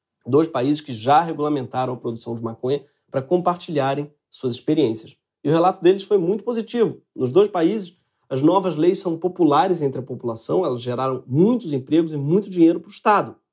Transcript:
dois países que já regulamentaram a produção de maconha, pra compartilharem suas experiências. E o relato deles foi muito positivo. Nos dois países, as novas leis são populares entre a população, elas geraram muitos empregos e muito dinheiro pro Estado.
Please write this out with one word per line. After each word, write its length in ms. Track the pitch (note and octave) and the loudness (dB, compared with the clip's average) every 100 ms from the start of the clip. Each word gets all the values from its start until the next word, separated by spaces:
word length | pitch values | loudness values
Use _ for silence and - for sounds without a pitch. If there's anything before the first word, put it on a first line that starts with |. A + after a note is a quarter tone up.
| _ _ - | _ _ 0
dois 200 | C#3 D#3+ | 2 2
países 360 | C3 C3 D3+ | 0 0 -2
que 100 | - | -4
já 300 | A#2 A2 D3 | -6 2 4
regulamentaram 720 | E3+ D3+ D3 D3 A#2+ B2+ B2+ | 2 -2 -2 -2 -4 -4 -4
a 20 | B2 | -4
produção 380 | B2 A#2 - | -8 -8 -10
de 80 | A2+ | -8
maconha, 420 | A#2 A#2 B2+ C#3+ - _ _ | -8 -6 -4 -4 -6 _ _
pra 120 | C3+ | -8
compartilharem 880 | C3 F3+ F3 F3 - D3+ C3+ C#3 D3 _ _ | 0 0 0 -2 -4 -2 0 -2 -6 _ _
suas 240 | - B2+ | -8 -6
experiências. 640 | A#2 - D#3 C3 A2 - - _ _ | -4 -2 2 0 -2 -10 -20 _ _
E 60 | C#3+ | 0
o 40 | |
relato 300 | D#3+ F3 F#3+ | 2 2 4
deles 200 | F3 G3 | 2 2
foi 160 | - G3+ | 2 0
muito 260 | E3+ G#3 | 2 -2
positivo. 560 | G#3+ A3+ A3 A#3+ G3+ C3 _ | -4 -6 -4 -2 -2 -2 _
Nos 160 | - B2+ | -6 0
dois 180 | C#3+ G3+ | 2 2
países, 480 | F#3+ E3 A3 F3+ - _ _ _ | 2 0 0 -6 -14 _ _ _
as 140 | C3+ | 0
novas 340 | D3+ F#3 F#3 D3+ | 2 2 0 0
leis 220 | E3+ F#3+ | 0 0
são 180 | F#3 D#3+ | -2 -4
populares 640 | F#3 F3+ D#3+ C#3+ F#3 F3 | -4 0 2 4 2 0
entre 200 | C#3 B2+ | -2 -4
a 40 | |
população, 640 | A#2+ B2+ B2 A2+ - D#3+ F3 | -8 -8 -8 -8 -4 -2 0
elas 160 | B2 | -2
geraram 420 | A#2+ B2 C3 C3 - | -4 -4 -2 -4 -2
muitos 460 | C3 G3 B3 F3+ | 2 4 2 -2
empregos 400 | C#3 C3 D#3 E3 | -6 0 0 0
e 60 | D#3 | -2
muito 320 | C#3 F#3 G3+ | 0 0 0
dinheiro 280 | F3+ E3 F#3 | 4 4 4
pro 120 | - | -4
Estado. 460 | - A3+ G3+ B2 - _ | -4 2 2 0 -8 _